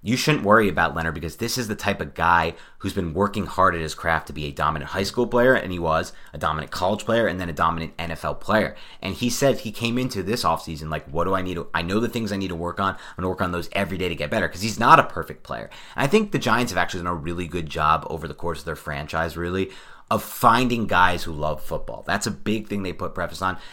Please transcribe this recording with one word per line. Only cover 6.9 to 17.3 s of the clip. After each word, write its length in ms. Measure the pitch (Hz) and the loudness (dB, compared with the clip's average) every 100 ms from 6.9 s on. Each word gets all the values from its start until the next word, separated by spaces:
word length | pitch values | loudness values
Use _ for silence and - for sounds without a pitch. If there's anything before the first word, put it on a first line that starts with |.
| 104 | 0
player, 220 | - 117 107 | 0 2 2
and 160 | 90 | 0
then 80 | 90 | -4
a 40 | |
dominant 400 | 82 82 82 80 - | 0 0 0 -6 -6
N 140 | 82 | -6
F 120 | 82 | -4
L 120 | 76 73 | -4 -4
player. 400 | - 107 90 - - - | 2 2 2 -4 -16 -10
And 140 | - 92 | -8 -2
he 160 | 120 | -2
said 300 | - 139 117 | 2 2 2
he 100 | 117 | -2
came 260 | 104 117 120 | -4 -2 0
into 240 | 127 104 | -2 -4
this 220 | 92 120 | -2 -2
offseason 480 | 85 80 - 78 78 | 0 -2 -2 -8 -4
like, 160 | 78 - | -6 -4
"What 160 | 73 | -2
do 100 | 90 | 0
I 80 | 95 | 0
need 140 | 90 87 | -2 -4
to, 100 | - | -2
I 80 | - | -2
know 180 | 85 101 | 0 0
the 100 | 117 | 0
things 220 | 120 110 | -2 -2
I 60 | 98 | -2
need 120 | 95 | -4
to 60 | 85 | -4
work 240 | 85 87 | -4 0
on. 140 | 98 | -2
I'm 220 | 92 - - | -2 -10 -4
gonna 140 | 90 | -2
work 120 | 90 | 0
on 120 | 92 | -2
those 160 | 87 85 | -2 -2
every 260 | - 98 92 | -2 -2 -2
day 120 | 90 | -2
to 60 | 82 | -2
get 140 | 76 | -2
better," 180 | 107 85 | 0 0
'cause 140 | 85 | -2
he's 180 | 110 107 | -4 2
not 200 | 117 160 | 6 6
a 40 | |
perfect 380 | - - 82 73 | 6 -2 -8 -10
player. 300 | - 60 52 - - - | -10 -10 -10 -14 -14 -2
And 80 | |
I 40 | 143 | 4
think 240 | 208 208 | 4 2
the 60 | 147 | 0
Giants 340 | 120 113 123 | 2 2 2
have 60 | 90 | 0
actually 220 | 87 90 | 0 -2
done 140 | 87 | -2
a 20 | 87 | -4
really 320 | 76 | -4